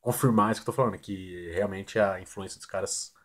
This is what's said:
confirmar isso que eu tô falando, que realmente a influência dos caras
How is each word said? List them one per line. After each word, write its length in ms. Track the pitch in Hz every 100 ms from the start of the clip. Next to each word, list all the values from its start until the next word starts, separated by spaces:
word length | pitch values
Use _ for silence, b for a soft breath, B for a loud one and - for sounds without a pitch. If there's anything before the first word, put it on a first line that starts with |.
confirmar 500 | 123 120 131 110 104
isso 100 | 110
que 80 | -
eu 40 |
tô 20 | 127
falando, 220 | 123 92
que 520 | - 98 92 87 87
realmente 480 | 85 101 95 98 110
a 220 | 101 92
influência 360 | 95 - 95 -
dos 80 | -
caras 480 | 95 95 - - b